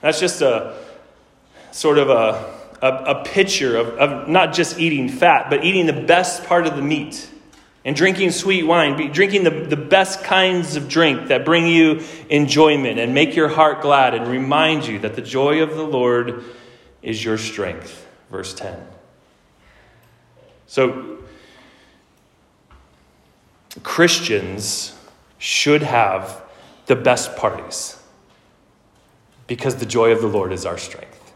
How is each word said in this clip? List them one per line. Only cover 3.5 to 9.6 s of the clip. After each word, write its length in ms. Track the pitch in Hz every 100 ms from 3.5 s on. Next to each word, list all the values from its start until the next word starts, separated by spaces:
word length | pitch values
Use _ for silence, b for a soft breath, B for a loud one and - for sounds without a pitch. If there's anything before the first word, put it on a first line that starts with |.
| - 135 113
of, 120 | 117 -
of 300 | 143 135 -
not 260 | 175 165
just 240 | 156 170 -
eating 300 | 165 143 127
fat, 420 | - 175 143 -
but 140 | 143
eating 220 | 170 190 165
the 180 | 139
best 400 | 123 170 180 -
part 200 | - 175
of 120 | 160 139
the 60 |
meat 460 | 143 156 151 - - - _ b b _
and 140 | 131 139
drinking 340 | 185 185 185
sweet 320 | - 196 190
wine, 320 | 160 170 147
be, 140 | 139 147
drinking 340 | 147 196 202
the, 80 | 175
the 260 | 151